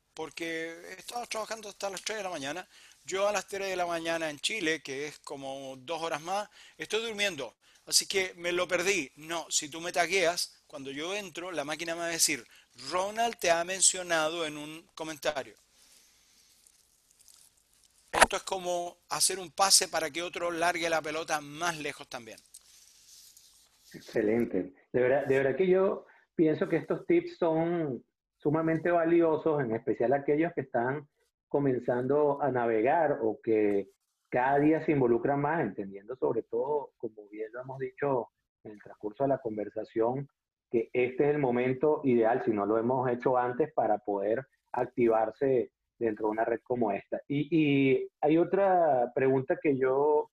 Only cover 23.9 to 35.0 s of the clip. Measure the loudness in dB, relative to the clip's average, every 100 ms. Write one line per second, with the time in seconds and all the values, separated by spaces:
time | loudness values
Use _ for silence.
23.9 | -20 -6 -2 0 0 0 -4 -6 -10 _
24.9 | 0 2 2 2 2 2 2 2 4 2
25.9 | 0 -8 -20 _ 2 2 2 0 -2 -2
26.9 | -6 2 2 2 -2 0 2 0 0 -2
27.9 | -6 -10 _ _ _ 0 2 2 0 2
28.9 | 2 4 4 4 2 2 0 0 -2 -2
29.9 | 0 2 2 2 2 2 -2 -4 -2 0
30.9 | -2 -8 _ _ _ _ 0 2 2 0
31.9 | -2 2 2 2 2 0 0 2 2 4
32.9 | 4 2 0 -2 -2 0 2 4 2 -2
33.9 | _ _ _ _ 0 2 4 4 4 2
34.9 | 2